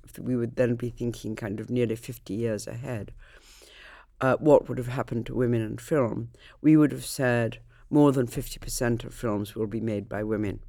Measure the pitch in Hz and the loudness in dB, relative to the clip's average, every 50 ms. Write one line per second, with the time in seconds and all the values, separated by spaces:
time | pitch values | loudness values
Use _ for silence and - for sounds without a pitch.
0 | - - - - - 120 127 120 117 117 120 - 127 120 120 120 123 120 - - | -20 -20 -16 -10 -4 -4 -2 -2 -2 -2 0 0 2 2 2 -2 -4 -6 -6 -4
1 | 120 120 117 - - 107 110 - 117 101 101 107 110 117 123 123 120 110 113 113 | -6 -6 -6 -6 -8 -8 -8 -6 -6 -6 -6 -6 -6 -4 0 0 0 0 0 -4
2 | - - 120 - - - 95 113 117 113 107 101 - 104 117 120 139 135 123 104 | -6 -12 -14 -12 -10 -8 -6 -4 -2 -2 -2 -4 -6 -8 -10 -10 -8 -8 -8 -8
3 | 98 - - - - - - - - - - - - - - - - - - - | -8 -10 -14 -18 -20 -20 -20 -20 -20 -20 -20 -20 -20 -20 -20 -20 -20 -20 -20 -20
4 | - _ _ - 131 131 123 - 156 151 143 - - - 123 127 120 123 123 139 | -20 _ _ -2 2 2 2 4 6 8 8 8 6 2 -4 -6 -4 -4 -4 -4
5 | 110 - 123 117 117 120 120 117 127 117 120 113 110 110 113 113 - - 165 147 | -4 -4 -4 -4 -4 -4 -2 0 0 2 2 0 0 -2 -6 -10 -4 -2 0 2
6 | 123 110 - 117 117 117 - - - - - - - 151 156 151 151 135 131 131 | 2 0 -2 -4 -6 -8 -12 -18 -20 -20 -16 0 4 6 8 8 8 6 2 -2
7 | 123 - - - 131 123 120 120 113 110 - - - - - - - - - 147 | -8 -8 -4 0 0 2 2 2 2 0 -4 -8 -16 -20 -20 -20 -8 0 4 6
8 | 147 143 131 135 120 120 - 139 123 - - - - 131 - - 131 120 120 117 | 6 6 6 4 0 0 -4 -8 -8 -8 -10 -12 -10 -8 -4 -2 0 0 0 0
9 | - - - - 123 113 104 101 107 - - 113 110 101 113 110 110 113 104 104 | -2 -8 -10 -6 -4 -2 -2 -2 -4 -4 -4 -4 -4 -4 -4 -4 -2 -2 -2 -2
10 | 98 - - 104 107 107 110 104 107 98 - - - | -4 -4 -6 -6 -2 -2 -2 0 0 -2 -4 -6 -10